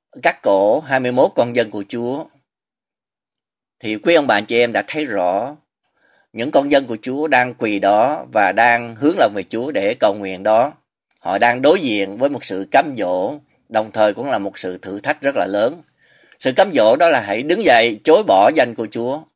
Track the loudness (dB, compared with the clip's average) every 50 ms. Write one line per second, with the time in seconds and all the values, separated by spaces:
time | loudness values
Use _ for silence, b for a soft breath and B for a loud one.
0 | _ _ -8 -2 -2 -2 -2 -2 0 0 2 2 4 2 2 0 -2 -2 -2 -2
1 | -2 0 2 2 2 2 2 0 -2 0 0 -2 -2 -2 -4 -10 -10 -8 -8 -6
2 | -6 -6 -6 -8 -10 -14 _ _ _ _ _ _ _ _ _ _ _ _ _ _
3 | _ _ _ _ _ _ _ _ _ _ _ _ _ _ _ _ -8 -8 -6 -4
4 | 0 2 2 2 4 2 0 0 0 0 0 0 2 2 0 -2 -4 -4 -6 -6
5 | -6 -4 -4 -2 -2 0 0 -2 -4 -6 -10 -14 _ _ _ _ _ _ _ _
6 | _ _ _ _ _ _ -10 -8 -4 0 0 0 2 2 2 0 0 -2 -8 -8
7 | -8 -8 -6 -4 -2 0 2 2 2 0 -4 -4 -4 -2 -2 0 2 2 4 4
8 | 2 2 0 -4 -8 -4 0 0 0 2 2 2 2 4 2 2 -2 -6 -8 -4
9 | -2 0 2 2 2 0 0 -2 -8 -8 -6 -8 -6 -4 -4 -2 -2 -2 -2 0
10 | 0 0 0 -2 -6 -10 -8 -6 -2 0 2 2 2 0 -4 _ _ _ _ _
11 | _ _ _ _ -8 -4 -2 0 2 0 0 2 2 2 2 2 2 -2 -2 -2
12 | -4 -4 -4 -2 -2 -2 -2 -4 -8 -8 -6 -6 -4 0 2 0 2 0 -2 -4
13 | -4 -2 -2 -2 -2 -4 -6 -10 _ _ _ _ _ -6 -4 -4 -4 -2 -2 0
14 | 0 0 0 -2 -4 -4 -4 -4 -4 -6 -8 -8 -10 -10 -10 -10 -12 -12 -12 -8
15 | -6 -6 -6 -4 -4 -4 -2 -2 -2 -2 -2 0 -2 -2 -2 -6 -16 b b b
16 | b b b b b b b b -4 -2 2 2 2 2 4 4 4 4 4 4
17 | 4 4 2 2 0 -2 -4 -4 -2 -2 -2 0 2 4 4 4 4 2 0 -2
18 | 2 4 4 4 4 4 4 4 4 4 4 2 0 -2 -2 -6 -8 -8 -6 -6
19 | -6 -6 -6 -8 -10 _ _